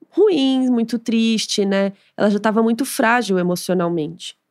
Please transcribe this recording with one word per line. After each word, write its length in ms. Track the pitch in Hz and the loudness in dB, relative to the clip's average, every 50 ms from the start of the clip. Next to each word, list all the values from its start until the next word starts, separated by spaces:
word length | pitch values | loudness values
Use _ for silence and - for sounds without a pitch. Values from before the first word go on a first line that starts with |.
| - _ - | -18 _ 0
ruins, 560 | 330 415 427 359 277 269 262 262 262 254 254 | 2 2 4 4 2 2 2 2 2 2 2
muito 300 | 247 233 233 233 240 226 | 2 0 0 -2 -4 -6
triste, 640 | 233 - 226 226 226 226 226 208 - - - 214 196 | -4 -2 0 0 2 2 0 -2 -2 -4 -2 -2 0
né? 300 | 196 196 196 196 196 196 _ _ _ _ | 0 0 0 0 -2 -4 _ _ _ _
Ela 120 | - - 214 | 0 0 0
já 80 | 202 | 2
tava 240 | 208 214 220 202 226 | 2 0 0 2 2
muito 220 | 226 226 233 233 269 | 2 2 0 -2 -4
frágil 560 | - - - 240 226 240 247 220 196 190 180 | -4 -2 0 2 2 2 2 0 0 0 0
emocionalmente. 960 | 175 175 180 175 - - 180 185 170 170 170 165 151 165 165 - - - - _ _ _ | 0 0 -2 -2 -2 -2 -2 0 0 -2 -2 -4 -4 -6 -8 -14 -18 -18 -18 _ _ _